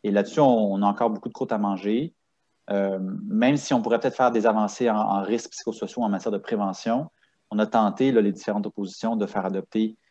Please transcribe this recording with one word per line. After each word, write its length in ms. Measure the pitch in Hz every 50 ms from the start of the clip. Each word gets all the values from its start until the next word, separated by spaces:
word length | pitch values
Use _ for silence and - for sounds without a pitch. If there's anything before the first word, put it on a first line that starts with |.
| -
Et 80 | 104
là-dessus, 300 | 101 101 98 - - -
on, 320 | 147 135 123 113 107 101 98
on 100 | 98 101
a 40 |
encore 240 | 101 101 - 123 117
beaucoup 180 | 107 101 - 120
de 60 | -
croûte 180 | - 131 104 113
à 60 | 104
manger. 540 | 104 101 98 95 98 101 110 120 151 170 - _ _ _ _ _ _ _ _ _ - -
Euh, 280 | 101 101 98 98 98 95 95 95 98 104 101 101
même 280 | 104 110 120 127 147
si 160 | 139 - - 139
on 100 | 120 107
pourrait 180 | 113 117 113
peut-être 160 | - 135 123
faire 160 | - 131 127 120
des 140 | 113 104
avancées 440 | 117 107 110 107 101 - - 127 117
en, 60 | 110
en 260 | 107 107 101 98 98 98
risques 280 | 95 113 113 - - -
psychosociaux 500 | - - 117 110 - - 98 - 123 120
en 60 | 107
matière 240 | 98 92 - 117 104
de 60 | 98
prévention, 680 | - - 120 104 104 98 92 - - 113 113 127 151 165 _ _ _ _ _ _ _ - 107
on 60 | 107
a 80 | 107
tenté, 440 | 107 - 117 107 101 98 - 131 135 123
là, 80 | 113
les 120 | 104 101 95
différentes 340 | - - - 104 104 101
oppositions, 500 | 104 - - 101 92 95 - - 113 117
de 100 | 110 104
faire 180 | 95 - 104 92
adopter 520 | 95 95 95 92 - - 110 110 110 110 _ _ _